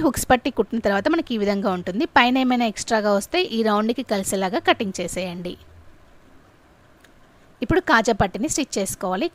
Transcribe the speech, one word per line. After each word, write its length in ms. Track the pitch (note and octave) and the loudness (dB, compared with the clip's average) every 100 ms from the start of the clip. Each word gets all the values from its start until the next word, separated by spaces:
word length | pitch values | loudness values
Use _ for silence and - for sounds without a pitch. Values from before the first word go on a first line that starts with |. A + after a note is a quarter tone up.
హుక్స్ 220 | D#4 - - | 2 0 2
పట్టి 200 | B3+ C#4+ - | 2 2 -2
కుట్టిన 240 | G3+ A#3 G#3+ | -2 0 0
తర్వాత 220 | G3 D4 | 0 2
మనకి 180 | E4 - | 0 -2
ఈ 40 | A3+ | -2
విధంగా 280 | G3+ G3+ G3+ F3+ | 0 0 0 -2
ఉంటుంది. 280 | F3 G3 D#4+ C#4 | -4 -4 2 4
పైన 220 | B3 C4 | 4 4
ఏమైనా 220 | B3+ B3 A#3 | 2 2 0
ఎక్స్ట్రాగా 380 | - - A3 G#3 G3+ | -4 -2 0 2 0
వస్తే 200 | - E4+ - A3+ | 0 -2 0 0
ఈ 20 | A3 | 2
రౌండ్కి 340 | G#3 A3 B3 A#3+ | 2 0 -2 -2
కలిసేలాగా 460 | G3+ F#3+ F#3+ F#3+ C4 - | -4 -2 -2 -2 0 2
కటింగ్ 280 | E4 G3+ F#3 | 0 0 -6
చేసేయండి. 540 | F3 F3+ F3+ F3 F3+ - - - - - - - - - - _ _ _ _ _ - - - _ - - | -6 -6 -8 -8 -10 -12 -18 -20 -20 -20 -20 -20 -20 -20 -20 _ _ _ _ _ -20 -20 -20 _ -18 -8
ఇప్పుడు 160 | A#3+ F4+ - | -2 0 4
కాజా 240 | A#3 A3 G#3+ | 2 4 2
పట్టిని 280 | C4 F#3+ D4+ | 0 -2 -4
స్టిచ్ 220 | - C4+ A3 | -4 -4 -4
చేసుకోవాలి. 500 | F#3+ - F#3 F#3 E4+ | -4 -4 -4 -2 -2